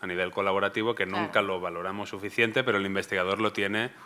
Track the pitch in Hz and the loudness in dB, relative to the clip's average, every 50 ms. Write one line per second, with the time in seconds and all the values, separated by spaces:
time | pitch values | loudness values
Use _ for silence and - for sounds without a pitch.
0 | - 92 90 90 92 90 87 104 98 98 95 98 98 98 98 110 110 117 113 - | -6 -4 -2 -2 -2 -2 0 0 2 2 2 2 2 2 0 0 0 0 0 0
1 | 98 92 95 175 170 156 - 107 101 98 95 90 90 87 85 85 87 95 98 104 | -2 -2 0 -2 -2 2 2 2 2 2 0 -2 -2 -4 -4 -4 -6 -6 -4 -6
2 | 101 - - 98 98 101 - - 117 113 110 135 127 123 107 101 98 98 95 98 | -6 -8 -8 -8 -8 -4 2 2 2 4 4 2 2 2 2 2 2 0 0 -2
3 | 92 - 101 92 90 92 98 101 110 107 - 104 101 98 104 107 117 127 - - | -2 0 0 0 2 2 2 2 2 0 2 0 0 0 0 0 -2 -2 -6 -12
4 | - | -20